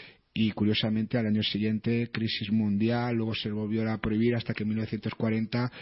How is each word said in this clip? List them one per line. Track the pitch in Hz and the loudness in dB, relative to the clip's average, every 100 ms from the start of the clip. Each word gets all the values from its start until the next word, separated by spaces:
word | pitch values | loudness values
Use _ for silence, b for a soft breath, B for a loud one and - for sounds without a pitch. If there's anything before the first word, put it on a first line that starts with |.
| B B _ | B B _
y | - 110 | 0 0
curiosamente | - 104 107 113 107 110 127 | 2 2 2 0 0 0 0
al | 110 | 2
año | 107 | 2
siguiente | 107 101 110 110 117 117 117 | 2 0 0 0 0 0 0
crisis | - 110 - 101 | -2 -2 -2 0
mundial, | 110 107 101 113 120 120 117 | 2 2 2 2 2 0 0
luego | 113 | -2
se | 110 110 | -2 -4
volvió | 104 107 113 110 | -4 -2 0 0
a | 110 | -2
prohibir | 110 107 117 | 0 2 4
hasta | 120 - | 2 -2
que | 113 | -4
en | 107 | -2
mil | 110 | -2
novecientos | 110 110 110 | -2 -4 -4
cuarenta, | - 113 110 113 120 123 B | -2 0 0 0 -2 -2 B